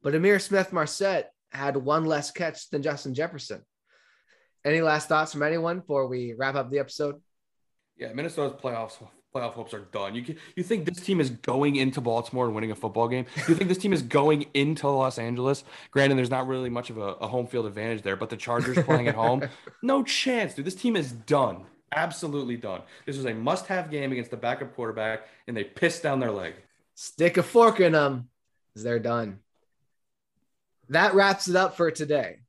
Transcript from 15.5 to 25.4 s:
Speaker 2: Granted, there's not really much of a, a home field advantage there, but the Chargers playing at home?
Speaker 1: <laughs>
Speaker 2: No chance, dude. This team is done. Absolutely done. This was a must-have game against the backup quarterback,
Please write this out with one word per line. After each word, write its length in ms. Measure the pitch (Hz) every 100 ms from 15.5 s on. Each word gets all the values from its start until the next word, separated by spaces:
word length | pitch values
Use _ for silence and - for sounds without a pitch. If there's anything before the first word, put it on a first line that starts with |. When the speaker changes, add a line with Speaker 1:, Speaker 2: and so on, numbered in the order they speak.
| 143 - - -
Speaker 2:
Granted, 260 | 139 139 135
there's 120 | 123
not 180 | 131 131
really 220 | 131 127
much 200 | 120 120
of 80 | 110
a, 180 | 101 -
a 120 | 117
home 180 | 123 120
field 200 | 123 107
advantage 360 | 101 113 110
there, 140 | 98 95
but 140 | 110
the 80 | 110
Chargers 440 | - 120 127 127 131
playing 240 | 156 120
at 60 | 107
home? 280 | 113 131 139 -
Speaker 1:
<laughs> 180 | - _
Speaker 2:
No 220 | 240 277
chance, 500 | 247 - 262 240 180
dude. 120 | 139 151
This 100 | 185
team 200 | 247 214
is 160 | 139
done. 540 | 117 - 143 123 87 - _ _
Absolutely 640 | 147 170 - 165 143 123 117
done. 260 | 110 90 - - -
This 120 | 139
was 80 | 127
a 80 |
must-have 580 | 110 120 175 - 185 160
game 220 | 147 135
against 180 | 127 120
the 60 | 113
backup 360 | 117 127 123
quarterback, 540 | - 117 110 110 110 - -